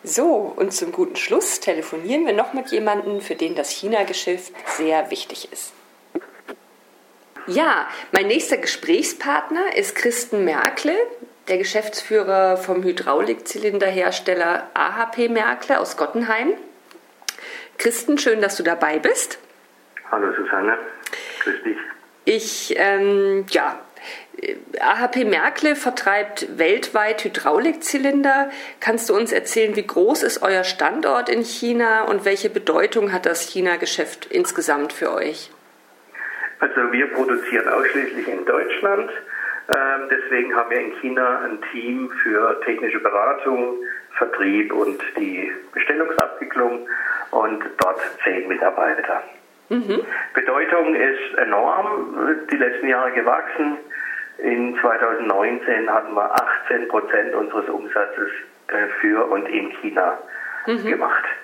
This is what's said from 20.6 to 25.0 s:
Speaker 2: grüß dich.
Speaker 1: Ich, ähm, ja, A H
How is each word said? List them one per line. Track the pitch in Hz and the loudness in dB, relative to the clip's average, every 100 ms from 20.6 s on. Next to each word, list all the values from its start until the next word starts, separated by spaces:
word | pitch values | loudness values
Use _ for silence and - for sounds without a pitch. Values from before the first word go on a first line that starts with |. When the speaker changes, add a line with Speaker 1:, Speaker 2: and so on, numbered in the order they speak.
| 101 113 - - - - - - | 2 0 -4 -12 -12 -10 -10 -4
Speaker 2:
grüß | - 92 | -2 -2
dich. | 113 104 - - - _ - | -4 -4 -8 -16 -20 _ 0
Speaker 1:
Ich, | 220 220 - - - | 2 -2 -6 -4 2
ähm, | 196 196 202 202 196 196 196 | 4 4 4 4 4 2 0
ja, | 160 139 - - - - - - - - - - - | 0 0 -4 -16 -20 -16 -16 -16 -10 -8 -8 -10 0
A | 135 | 2
H | 214 | 4